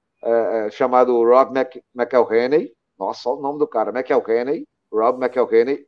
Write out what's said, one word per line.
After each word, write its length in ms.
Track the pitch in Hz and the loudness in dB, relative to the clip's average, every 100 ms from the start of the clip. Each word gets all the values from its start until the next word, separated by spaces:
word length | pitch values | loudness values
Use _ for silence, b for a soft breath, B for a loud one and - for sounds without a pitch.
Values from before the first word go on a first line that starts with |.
| _ _ | _ _
é, 440 | 117 117 110 113 107 | -2 0 0 -4 -4
é, 40 | |
chamado 540 | - 131 127 127 120 | -2 0 2 4 4
Rob 280 | 117 127 131 | 4 4 4
Mc-, 300 | 131 131 - - | 0 -6 -8 -14
McElhenney, 760 | 123 120 127 110 110 123 156 226 _ _ - | -8 -2 0 2 0 0 0 -2 _ _ -10
nossa, 300 | 95 120 120 | -8 -8 -6
olha 100 | 143 | -6
o 40 | |
nome 160 | 139 147 | -6 -4
do 80 | 147 | -4
cara, 240 | 113 104 | -2 -4
McElhenney, 760 | 117 127 131 110 113 127 160 294 _ _ | -4 -2 -2 0 -2 -2 -6 -8 _ _
Rob 280 | 110 117 127 | -2 0 0
McElhenney, 640 | 127 131 113 113 120 143 | -2 -2 2 2 2 -2